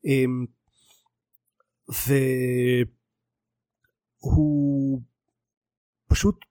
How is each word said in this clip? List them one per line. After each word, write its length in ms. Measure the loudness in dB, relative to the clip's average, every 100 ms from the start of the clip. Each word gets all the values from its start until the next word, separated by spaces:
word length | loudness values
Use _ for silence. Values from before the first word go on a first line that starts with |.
| 0
אמ, 400 | 0 0 -2 -6 _ _ _ _ _ _ _ _ _ _ _ _ _ -12 -8 0 0 2 0 -2 0 0 0 -2 _ _ _ _ _ _ _ _ _ _ _ _ _
והוא 800 | 0 2 2 0 0 0 -2 -4 -8 _ _ _ _ _ _ _ _ _ _
פשוט 380 | 0 0 -2 -14